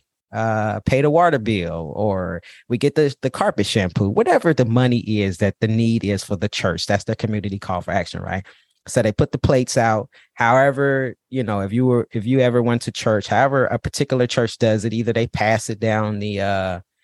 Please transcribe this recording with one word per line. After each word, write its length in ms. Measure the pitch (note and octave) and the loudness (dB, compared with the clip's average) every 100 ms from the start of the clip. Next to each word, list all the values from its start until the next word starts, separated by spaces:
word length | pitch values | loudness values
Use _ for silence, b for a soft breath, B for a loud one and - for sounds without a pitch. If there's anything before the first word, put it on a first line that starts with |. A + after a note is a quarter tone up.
| _ _ _ | _ _ _
uh, 480 | G#2 A2+ A2 G#2+ G#2 | -4 -2 0 -2 -2
pay 200 | - C3+ | 0 2
the 100 | D3 | 4
water 280 | D#3 F3 C#3+ | 4 4 2
bill," 540 | A2 G#2 E2 E2 D#2+ | 0 -2 -2 -6 -6
or, 480 | D2+ G#2+ F#2+ F2 E2+ B B - | -4 -2 -2 -4 -6 B B -6
"We 80 | A#2+ | -2
get 200 | C#3+ - | 0 2
the, 180 | D3 C3 | 0 0
the 80 | C3+ | -6
carpet 360 | - G#2 - G2 | -2 -2 0 0
shampoo," 420 | A2+ F#2 - G2 | 0 0 0 0
whatever 440 | C#3+ A#3+ C#4+ F3 | 2 2 2 2
the 120 | B2+ | 2
money 340 | A#2+ A#2+ B2+ A#2+ | 2 2 2 2
is 400 | G#2 G#2+ G2 F2 | 0 -2 -2 0
that 160 | G2+ - | -2 0
the 80 | G#2+ | 0
need 340 | A2 A#2 A2+ | 2 2 0
is 220 | F#2+ G2 | 0 -4
for 100 | - | -4
the 140 | F#2+ G#2 | -4 -4
church. 380 | - F#2+ E2+ - | -2 -2 -2 -2
That's 180 | G2+ | -2
the 100 | - | -2
community 460 | A2 A2 G#2+ G2 G2 | -4 -4 -4 -4 -8
call 220 | - F2+ | -6 -6
for 100 | - | -4
action, 280 | F#2+ F2 F2+ | -4 -4 -8
right? 240 | F2+ F#2+ b b b _ - | -6 -8 b b b _ -4
So 120 | - | 0
they 120 | A2 | 0
put 180 | G#2 D3 | 2 0
the 80 | B2+ | 0
plates 400 | - C3+ B2+ - | 2 2 2 0
out. 320 | A2+ A2 - b b | 2 0 -4 b b
However, 800 | - A#2 C3 C#3 C3+ C#3 C3+ C3 - _ | -2 4 4 4 2 0 0 -2 -8 _
you 140 | C3 | -4
know, 160 | A2 G2+ | -2 -2
if 120 | G2 | -2
you 140 | A2+ B2+ | 0 2
were, 220 | A#2+ - | 2 0
if 140 | A#2 G#2 | -4 0
you 140 | C3 | 2
ever 220 | B2 B2 | 4 4
went 200 | A#2+ A#2+ | 2 0
to 100 | - | -2
church, 360 | - A#2 G#2+ - | -4 0 0 2
however 380 | G#2+ C3+ C3+ B2 | 2 2 2 0
a 120 | A#2 | -2
particular 480 | - - C#3+ C3 B2 | -4 -4 0 0 0
church 320 | - A2+ - | 0 -2 2
does 260 | A2+ A2 | 2 2
it, 80 | A2 | 0
either 200 | A2 A2+ | -2 -2
they 160 | A2+ A#2 | -2 -2
pass 420 | - G#2+ A2+ - | 0 2 2 -2
it 80 | G#2 | -4
down 400 | A2+ G#2+ G#2+ G#2 | -2 0 -2 -4
the, 220 | G#2 G2+ | -4 -4
uh, 400 | G2 G2 F#2+ F2+ - _ | -2 -2 -2 -6 -10 _